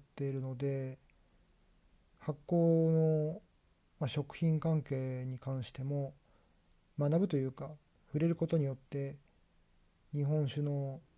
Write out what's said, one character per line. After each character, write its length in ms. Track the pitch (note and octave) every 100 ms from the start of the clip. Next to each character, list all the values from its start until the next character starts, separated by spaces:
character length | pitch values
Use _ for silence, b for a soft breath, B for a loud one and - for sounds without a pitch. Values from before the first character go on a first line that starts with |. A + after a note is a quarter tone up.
| - -
て 100 | C#3
い 60 |
る 100 | C3+
の 140 | C3 B2+
で、 440 | C#3 C3+ C3 C3 _ _ _ _ _ _ _ _ _ _ _ _
発 180 | - D3 -
酵 420 | E3+ E3 E3 E3
の、 500 | D#3+ D#3+ D#3 D3+ F#3 - _ _ _ _ _
ま 60 | C3
あ、 20 |
食 280 | D3 C#3 -
品 240 | E3 D#3
関 220 | E3 D#3
係 440 | - C3+ C3 B2+ B2+
に 140 | B2+
関 240 | C3+ C3
し 100 | A#2+
て 100 | -
も 300 | C3+ C#3+ C#3 - b b b b _ _ _ -
学 220 | D3 E3
ぶ 80 | G3
と 80 | C#3+
い 100 | C3
う 60 |
か、 200 | C3 C#3+ D3+ _ _ _
触 120 | D3+
れ 80 | E3+
る 80 | E3
こ 120 | E3
と 100 | E3
に 80 | C#3
よ 80 |
っ 20 | C3
て 420 | - C#3+ C#3 C#3+ _ _ _ _ _ _ _ _ _
日 100 | D3
本 260 | C#3+ D3+ C#3
酒 120 | D3
の 380 | C#3+ C#3+ C#3 C3+ -